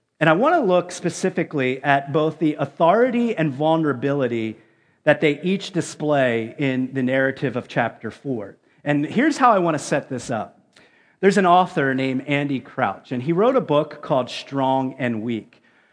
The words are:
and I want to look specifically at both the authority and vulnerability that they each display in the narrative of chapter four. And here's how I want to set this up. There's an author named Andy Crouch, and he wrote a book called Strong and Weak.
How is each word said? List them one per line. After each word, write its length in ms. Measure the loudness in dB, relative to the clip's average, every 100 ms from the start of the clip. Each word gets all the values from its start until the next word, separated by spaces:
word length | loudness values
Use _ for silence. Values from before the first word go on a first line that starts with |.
| _ _
and 80 | 2
I 40 |
want 220 | 2 2 2
to 60 |
look 300 | 2 2 0
specifically 920 | -6 -6 -2 -4 -2 -4 -2 -2 -2
at 280 | 2 2 2
both 280 | 0 0 0
the 160 | -2 -2
authority 800 | -6 2 4 4 2 2 -2 0
and 160 | -2
vulnerability 1040 | 0 0 2 0 0 -2 0 0 -2 -4 -8 _ _ _ _
that 180 | 0 2
they 180 | 2 0
each 320 | -2 -2 -2
display 840 | -6 -6 -6 0 2 2 0 -4 -4
in 340 | -2 -2 -2
the 100 | -2
narrative 520 | 0 0 0 -2 -4 -4
of 120 | -4
chapter 420 | -2 -2 -4 -14
four. 480 | -12 -8 -8 -8 -18 _ _
And 220 | -2 0 0
here's 320 | 2 0 4
how 140 | 4
I 80 | 4
want 160 | 2 -2
to 80 |
set 260 | -2 -4 -4
this 220 | -10 -4
up. 280 | -6 -6 _ _ _ _ _ _ _
There's 180 | 2 4
an 80 | 6
author 480 | 4 4 0 0
named 320 | 0 -2 -4 -2
Andy 320 | -2 -2 -4
Crouch, 540 | -6 -2 -2 -2 -8
and 100 | -6
he 80 | -2
wrote 240 | 2 2 2
a 60 |
book 400 | 2 0 0 -8
called 280 | -2 -2 -2
Strong 640 | -8 -8 -2 0 0 -2 -4
and 240 | -4 -4
Weak. 400 | -4 -6 -8 _ _ _ _